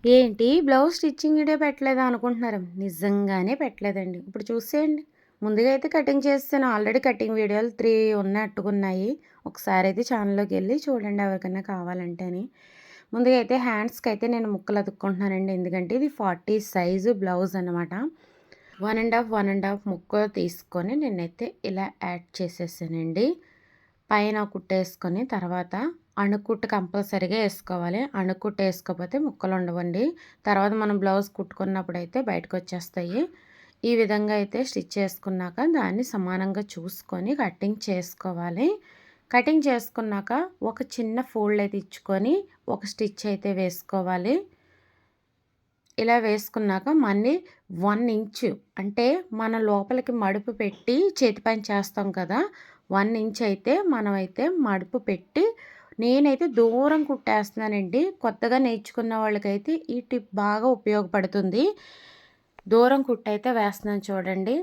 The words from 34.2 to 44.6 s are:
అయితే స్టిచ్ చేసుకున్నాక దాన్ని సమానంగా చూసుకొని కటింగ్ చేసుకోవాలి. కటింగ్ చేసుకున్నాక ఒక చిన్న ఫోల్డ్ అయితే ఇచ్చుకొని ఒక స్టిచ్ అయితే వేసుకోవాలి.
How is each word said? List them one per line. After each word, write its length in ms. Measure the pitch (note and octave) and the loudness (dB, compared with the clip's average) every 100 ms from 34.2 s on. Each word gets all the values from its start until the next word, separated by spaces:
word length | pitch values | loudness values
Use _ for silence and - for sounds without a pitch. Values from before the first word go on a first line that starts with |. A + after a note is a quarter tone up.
| G#3 G#3+ | 2 0
అయితే 200 | G3+ A3 C4 | -2 -2 -4
స్టిచ్ 220 | - - - | -4 -6 -4
చేసుకున్నాక 600 | F#3+ - - F#3 F3+ F3 D4+ D#4 | -4 -4 -6 -6 -6 -2 2 2
దాన్ని 280 | F#3+ F#3+ B3+ | 0 -2 -2
సమానంగా 540 | G#3 F3+ F#3 F#3+ G3 G#3 | -2 -2 -2 -2 -4 -6
చూసుకొని 580 | - E3+ - - F3+ F#3+ C#4+ | -10 -12 -14 -10 -6 -4 -2
కటింగ్ 440 | G#3+ - G3+ G#3+ - | -2 -2 -4 -4 -4
చేసుకోవాలి. 840 | F#3 F3 - F#3+ E3+ E3+ E3+ D4 G#4 _ - - _ _ | -4 -6 -10 -8 -6 -6 0 0 0 _ -20 -20 _ _
కటింగ్ 340 | B3 B3 D#4 C#4+ | 0 4 2 4
చేసుకున్నాక 640 | A#3+ A3+ - A3 G3+ G3+ B3 F4+ - G#3+ | 0 -2 -6 -4 -4 -2 -4 -4 -6 -8
ఒక 100 | A3+ C4 - | -6 -10 -6
చిన్న 260 | A3+ A3+ B3+ | -4 -4 -4
ఫోల్డ్ 320 | A3+ G#3 G#3 G3+ | -2 0 2 0
అయితే 140 | G3+ | -4
ఇచ్చుకొని 500 | - - - F#3+ G#3+ F#4 G4 _ - | -10 -18 -4 0 2 0 -2 _ -8
ఒక 140 | G3+ G3+ | -8 -8
స్టిచ్ 400 | - G#3+ G#3 G#3 | -4 -6 -4 -4
అయితే 200 | G3+ G3+ F#3 | -4 -2 -2
వేసుకోవాలి. 760 | F#3 F3 - F#3+ F3+ F3+ F#3 D#4 G4+ _ | -2 -4 -6 -4 -2 -2 0 0 -2 _